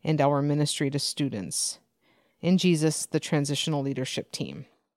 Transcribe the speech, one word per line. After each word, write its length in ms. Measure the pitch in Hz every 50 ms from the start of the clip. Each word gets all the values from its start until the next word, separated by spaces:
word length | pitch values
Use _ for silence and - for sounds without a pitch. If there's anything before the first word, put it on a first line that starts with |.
| -
and 160 | 156 156 151
our 220 | 139 143 147 139
ministry 480 | 143 147 147 147 147 143 - - 151 139
to 80 | 143
students. 800 | 139 - - - - 147 139 - 104 92 - - - - - - - _ _ _ _ _ _ _ _ _ _ _ _
In 160 | - 170 185
Jesus, 480 | 180 185 180 170 151 156 160 156 - -
the 140 | - - 156
transitional 640 | - - 165 147 143 139 147 - - 165 156 143 135
leadership 480 | 139 139 - 170 - - - - _
team. 340 | - - - - 69 - 143 _ _ _ _ _ _